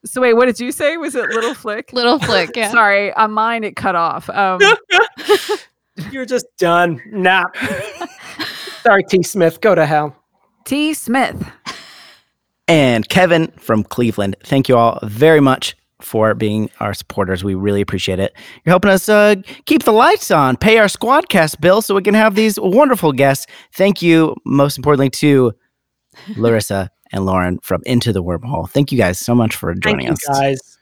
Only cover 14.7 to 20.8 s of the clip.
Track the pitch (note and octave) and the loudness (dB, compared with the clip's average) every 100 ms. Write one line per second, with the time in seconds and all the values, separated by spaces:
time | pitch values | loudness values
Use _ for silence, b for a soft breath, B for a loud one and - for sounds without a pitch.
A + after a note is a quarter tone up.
14.7 | B2 A#2 - A2 G#2+ D3+ D#3+ C#3 C3 - | 2 2 0 -10 2 4 6 4 0 -4
15.7 | - _ _ - A2+ A2 A2+ A2 G#2+ G#2+ | -12 _ _ -8 0 0 0 -2 -2 -6
16.7 | _ G#2+ G2 - - F#2+ F#2 G2+ F#2+ G2+ | _ -8 -8 -10 -6 -4 -4 -4 -4 -2
17.7 | G2+ G2 F#2+ - F#2 G2+ - B B - | -2 -2 -4 -4 -4 -4 -6 B B 0
18.7 | F3+ G3+ F#3+ - G#3 G#3 G3+ - B - | 2 4 2 2 4 4 2 -4 B -2
19.7 | D4+ - G#3+ C#4 G#4 - E3+ C3+ B2 G3+ | 0 2 4 4 2 0 0 2 2 2
20.7 | A3 | 4